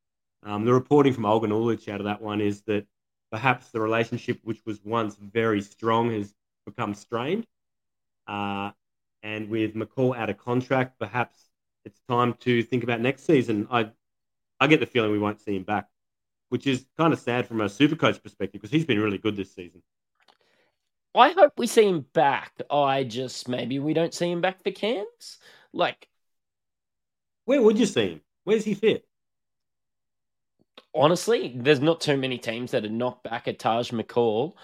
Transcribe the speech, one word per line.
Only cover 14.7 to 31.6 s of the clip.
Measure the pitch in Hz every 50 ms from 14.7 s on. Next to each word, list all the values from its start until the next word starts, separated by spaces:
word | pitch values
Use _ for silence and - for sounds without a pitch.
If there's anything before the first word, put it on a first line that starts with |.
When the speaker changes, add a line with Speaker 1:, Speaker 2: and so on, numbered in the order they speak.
| 156 135
Speaker 1:
the | 117
feeling | - - 120 110 107
we | 104 104
won't | 104 104 104 -
see | - 107 98
him | 95 92
back, | 104 104 98 - _ _ _ _ _ _ _ _ _ _ _ _ -
which | 123 - -
is | 139 127 127 - _ _ -
kinda | 165 160 131
sad | - - 123 117 123 117
from | - 117 110
a | 104
Supercoach | 98 - - 143 147 160 160 147 110 101 -
perspective | - 104 - - 98 98 - 101
'cause | - 98
he's | 147 165 160
been | 131 110 104
really | 107 104 98
good | 92 - 107 101
this | 98 92 - _
season. | 95 90 85 - 90 _ _ _ _ _ _ _ _ _ _ _ _ _ _ _ _ _ _ _ _ _ _ _ _ _ _ -
Speaker 2:
I | 226 254 311
hope | 330 - 294 285 -
we | - 240
see | - - 233 214
him | 196 180 151 127 - -
back. | 165 147 139 127 - - - _ - - -
I | 143 147 143 135 135 139 135
just, | 113 107 127 131 117 - - -
maybe | 123 123 127 123 117 135 139
we | 139 156 151
don't | 160 170 - -
see | - 175 175
him | 175 170
back | 175 190 185 _ -
for | 202
Cairns. | 190 - 202 214 262 381 415 480 - - - - - - _ - - - _ _ -
Like, | - 170 - - - - _ _ _ _ _ _ _ _ _ _ _ _ _ _ _ _ _ _ _ _ _ _ _ _ _ _ _ _
Speaker 1:
Where | 226 269 285
would | 214 220 208 233
you | 233
see | - - 123 104 90
him? | 80 78 - _ _ _ -
Where's | 180 220 214 208
he | 214 196
fit? | - 226 208 - - - _ _ _ _ _ _ _ _ _ _ _ _ _ _ _ _ _ _ _ _ _ _ _ _ _ _ _ _ _ _ _ _ _ _ - - _ -
Speaker 2:
Honestly, | 151 139 156 175 170 - 214 240 269 381 135 120
there's | 123